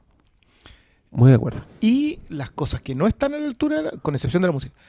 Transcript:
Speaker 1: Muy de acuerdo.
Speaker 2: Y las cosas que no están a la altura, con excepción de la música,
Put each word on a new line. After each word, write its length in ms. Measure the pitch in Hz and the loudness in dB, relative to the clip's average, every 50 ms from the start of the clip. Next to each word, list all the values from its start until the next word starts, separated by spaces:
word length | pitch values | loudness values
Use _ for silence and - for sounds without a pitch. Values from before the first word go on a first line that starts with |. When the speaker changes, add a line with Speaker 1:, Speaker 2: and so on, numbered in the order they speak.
| _ _ _ _ _ _ _ _ _ _ _ _ - - - _ _ _ _ _ _ _ | _ _ _ _ _ _ _ _ _ _ _ _ -20 -20 -20 _ _ _ _ _ _ _
Speaker 1:
Muy 200 | - - 120 131 | 2 6 8 8
de 60 | 131 | 8
acuerdo. 260 | 110 - 127 - - - - - - | 6 4 0 -6 -8 -12 -16 -6 0
Speaker 2:
Y 380 | 220 220 247 277 294 302 339 - - - | 2 2 2 2 0 -2 -4 -8 -12 -12
las 220 | 160 143 127 - | -10 -10 -10 -8
cosas 300 | - - 151 - - 131 | -6 -6 -6 -4 -6 -8
que 120 | - - 131 | -8 -6 -4
no 120 | 127 170 | -2 0
están 260 | 226 - - 277 277 294 | 0 0 0 -2 -4 -4
a 40 | 302 | -4
la 80 | 302 | -6
altura, 360 | 294 - - 302 302 302 311 311 311 - - | -6 -4 -2 -2 -2 -2 -2 -4 -6 -8 -8
con 120 | - 156 143 | -6 -4 -4
excepción 280 | 127 - 123 170 180 | -4 -4 -2 0 0
de 60 | 185 180 | 0 0
la 40 | |
música, 220 | 151 131 131 - - _ _ | -2 -2 -6 -10 -16 _ _